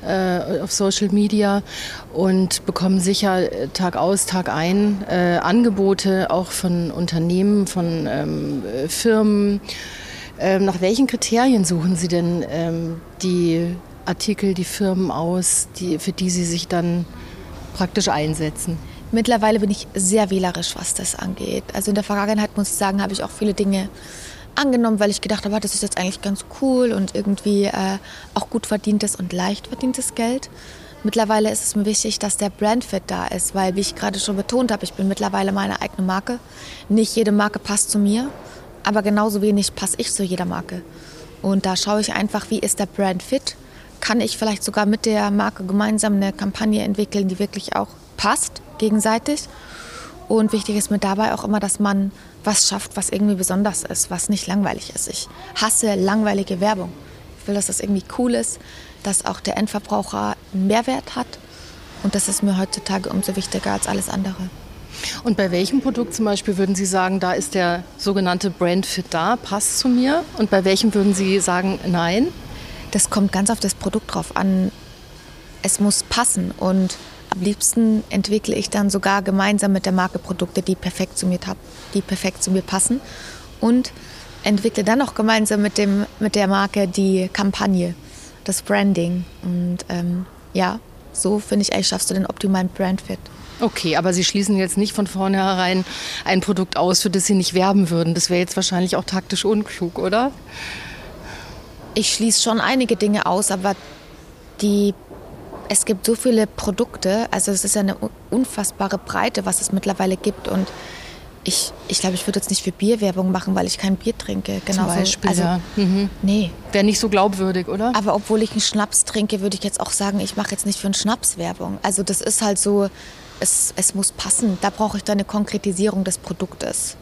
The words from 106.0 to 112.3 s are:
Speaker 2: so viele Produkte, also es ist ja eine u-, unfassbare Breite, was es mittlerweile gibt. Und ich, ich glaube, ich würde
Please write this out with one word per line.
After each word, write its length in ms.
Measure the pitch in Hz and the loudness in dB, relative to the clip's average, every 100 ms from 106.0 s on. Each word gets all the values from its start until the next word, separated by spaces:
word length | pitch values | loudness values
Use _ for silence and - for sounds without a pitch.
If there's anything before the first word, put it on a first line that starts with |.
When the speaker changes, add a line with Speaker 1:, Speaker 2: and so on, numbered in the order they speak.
| - | 2
Speaker 2:
so 80 | 226 | 2
viele 320 | 254 226 214 | 4 4 4
Produkte, 800 | - - 196 233 - 190 202 226 | 0 -4 0 -2 0 0 2 2
also 200 | 190 196 | 0 0
es 120 | 190 | 0
ist 120 | 196 214 | 0 2
ja 60 | |
eine 160 | 196 190 | 2 0
u-, 80 | 220 - - | -6 -8 -2
unfassbare 640 | 226 254 - 196 - 196 196 | 0 0 -2 -4 -2 -2 -2
Breite, 480 | - 185 208 233 190 | -4 0 0 0 -2
was 160 | 185 | -2
es 100 | - | 0
mittlerweile 460 | 190 202 190 190 190 | 0 0 0 0 0
gibt. 300 | 220 196 - | -2 -2 -2
Und 200 | 190 190 - - - - - - - | -2 -2 -6 -14 -14 -14 -16 -18 -8
ich, 280 | - - - - - | -2 -2 -2 -8 -4
ich 120 | 185 | -2
glaube, 160 | 185 180 | 0 0
ich 100 | |
würde 140 | - | 0